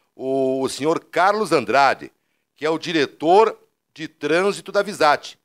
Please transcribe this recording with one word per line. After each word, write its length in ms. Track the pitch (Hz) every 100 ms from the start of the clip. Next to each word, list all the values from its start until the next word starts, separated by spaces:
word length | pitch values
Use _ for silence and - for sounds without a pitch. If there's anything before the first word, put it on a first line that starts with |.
| _
o, 460 | - 131 135 131 135
o 80 | 131
senhor 340 | - 147 175
Carlos 480 | - 160 190 208 185
Andrade, 600 | 156 110 131 135 107 - _ _ _ _
que 120 | _ 151
é 20 |
o 100 | 165
diretor 800 | 160 165 131 - 151 190 220 - _ _ _
de 140 | - 160
trânsito 640 | _ 147 165 202 165 -
da 100 | 196
visat. 560 | 196 151 151 135 - -